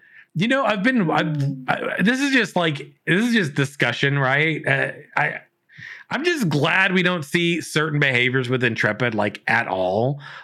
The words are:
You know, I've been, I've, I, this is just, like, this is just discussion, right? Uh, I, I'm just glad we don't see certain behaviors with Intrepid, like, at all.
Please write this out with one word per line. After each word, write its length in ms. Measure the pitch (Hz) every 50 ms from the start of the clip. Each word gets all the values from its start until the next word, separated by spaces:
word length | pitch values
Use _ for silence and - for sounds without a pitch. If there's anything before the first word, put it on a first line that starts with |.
| _ - - - - _ -
You 120 | - 196 233
know, 160 | 262 277 269
I've 200 | 208 214 202 185
been, 260 | 262 262 233 185 156
I've, 260 | - 151 170 165 151 143 139 139 - - - -
I, 340 | - - - - - -
this 180 | 185 214 254 262
is 120 | 285 277
just, 240 | 269 254 214 - -
like, 380 | 180 170 165 147 - - - - _ - 160
this 180 | 165 190 233
is 80 | 247 233
just 220 | 226 180 139 143
discussion, 640 | 147 139 131 - - 131 120 - - - 139 143 143
right? 460 | 135 127 135 143 156 160 156 143 - -
Uh, 240 | 139 135 135 - - - - - - 143
I, 220 | 147 156 156 - - _ _ _ _ _ - - - - - - - -
I'm 120 | 180 233 302
just 240 | 349 349 302 226 160
glad 460 | - 147 143 165 170 185 190 196 185
we 100 | 185 175
don't 220 | 180 180 175 143
see 340 | - - 175 170 170 170 156
certain 400 | 135 - - 156 156 160 147 147
behaviors 480 | 143 139 127 120 123 127 123 131 127 120
with 160 | 131 123 127
Intrepid, 520 | 120 110 - - 107 107 107 127 120 107
like, 260 | 104 104 107 104 - - -
at 200 | 113 117 117 -
all. 540 | 92 92 92 92 95 107 117 135 147 143 - - - -